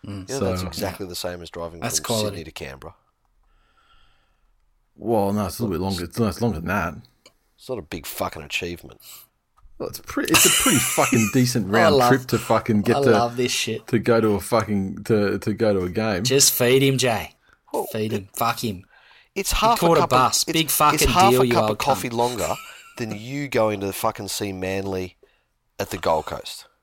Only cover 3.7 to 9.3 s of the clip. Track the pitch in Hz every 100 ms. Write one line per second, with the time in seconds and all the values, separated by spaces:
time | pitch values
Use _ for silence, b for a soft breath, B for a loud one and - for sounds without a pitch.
3.7 | _ _ _ _ _ _ _ _ _ _
4.7 | _ _ _ 92 113 98 104 95 - 113
5.7 | 82 95 92 85 - 110 - 117 82 85
6.7 | 101 85 110 - _ - _ _ _ -
7.7 | 123 78 87 71 - 90 80 73 - 87
8.7 | 85 82 - - - _